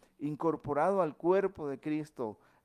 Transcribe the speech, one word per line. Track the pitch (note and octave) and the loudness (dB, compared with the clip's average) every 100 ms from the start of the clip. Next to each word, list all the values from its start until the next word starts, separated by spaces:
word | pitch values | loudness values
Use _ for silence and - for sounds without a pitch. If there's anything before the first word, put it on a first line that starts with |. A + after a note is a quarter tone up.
| _ - | _ -10
incorporado | D3 D3+ E3 D3 - C#3+ E3+ G3 | -8 -2 -2 -2 -2 0 2 2
al | D#3+ - | 0 0
cuerpo | E3 F#3+ F#3+ F#3+ D3 | 2 4 2 -2 -8
de | C3+ | -6
Cristo, | D#3 D3+ D3 - A2+ G#2 _ _ | -4 -4 -4 -6 -6 -6 _ _